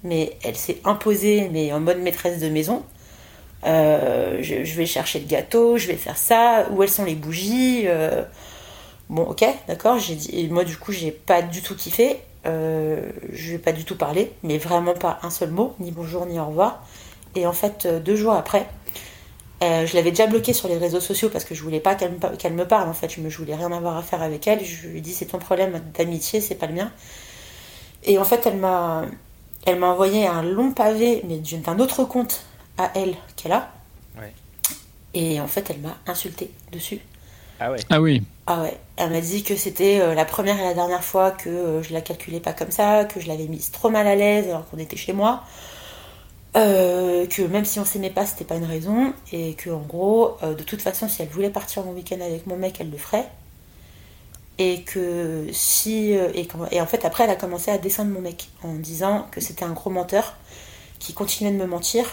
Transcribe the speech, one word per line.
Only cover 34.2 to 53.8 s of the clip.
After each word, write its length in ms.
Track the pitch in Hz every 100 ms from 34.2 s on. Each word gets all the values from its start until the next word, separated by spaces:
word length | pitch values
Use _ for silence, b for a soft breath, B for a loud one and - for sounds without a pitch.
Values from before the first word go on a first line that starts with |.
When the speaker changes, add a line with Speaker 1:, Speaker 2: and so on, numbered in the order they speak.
| 107 - - - - - - - -
Speaker 1:
Et 260 | 180 165 147
en 80 | 147
fait, 220 | - 196
elle 100 | 143
m'a 160 | 151 - -
insultée 440 | 175 180 165 175 - -
dessus. 260 | 170 - 202 - B B B B B
Speaker 2:
Ah 120 | 117
ouais. 80 | 127 107
Speaker 3:
Ah 120 | 156
oui. 200 | 160 131 101 - -
Speaker 1:
Ah 140 | 170
ouais. 160 | 156 - - -
Elle 140 | 170
m'a 100 | 165
dit 220 | 165 202
que 120 | 202 196
c'était, 440 | 196 - 196 202
euh, 120 | 175
la 120 | 160 160
première 340 | - 196 202
et 40 |
la 100 | 185
dernière 300 | 175 175 180
fois 280 | 175 190 190
que, 180 | 185 170
euh, 320 | 175 175 160
je 100 | 160
la 80 | 160
calculais 400 | 160 160 - 165
pas 100 | 165
comme 200 | 160 -
ça, 340 | - 208 214 208
que 160 | 190
je 80 | 165
l'avais 160 | 156 156
mise 240 | 156 -
trop 180 | - 226
mal 160 | 220 208
à 80 | 202
l'aise 340 | 202 208 196
alors 200 | 165 160
qu'on 80 | 156
était 200 | 160 -
chez 160 | -
moi. 300 | 196 214 254 B B B B B B B B B - - -
Euh, 680 | 214 190 180 180 180 175 180
que 140 | -
même 240 | 175 202 208
si 140 | 214
on 60 | 202
s'aimait 240 | 196 190
pas, 160 | 185 202
c'était 180 | - 160
pas 100 | 170
une 100 | 165
raison. 480 | 160 175 220 269 262 -
Et 220 | 170 165 156
que, 140 | 180
en 100 | 160
gros, 560 | 147 165 190 226 233 156
euh, 100 | 160
de 100 | 156
toute 180 | 151 208
façon, 260 | 196 190 214
si 140 | -
elle 80 | 156
voulait 200 | 160 202
partir 380 | 202 - - 185
en 40 |
week-end 280 | 180 175 185
avec 240 | 175 165 185
mon 120 | 180
mec, 180 | 185 190
elle 120 | 165
le 60 | 147
ferait. 300 | - 208 254 - - - B B